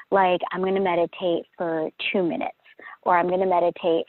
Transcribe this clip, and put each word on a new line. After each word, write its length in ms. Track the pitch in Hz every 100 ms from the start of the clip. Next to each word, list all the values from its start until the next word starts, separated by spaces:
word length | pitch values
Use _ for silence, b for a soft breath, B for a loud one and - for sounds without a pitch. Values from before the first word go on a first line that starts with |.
| B
Like, 300 | 196 185 180 -
"I'm 100 | 180
gonna 180 | 190 190
meditate 640 | 190 170 170 - 185 165 - -
for 340 | 175 160 156 - -
two 100 | 202
minutes," 320 | 175 - - - _ _ B B
or, 140 | - 175
"I'm 120 | 175
gonna 180 | 185 190
meditate 600 | 175 175 170 180 165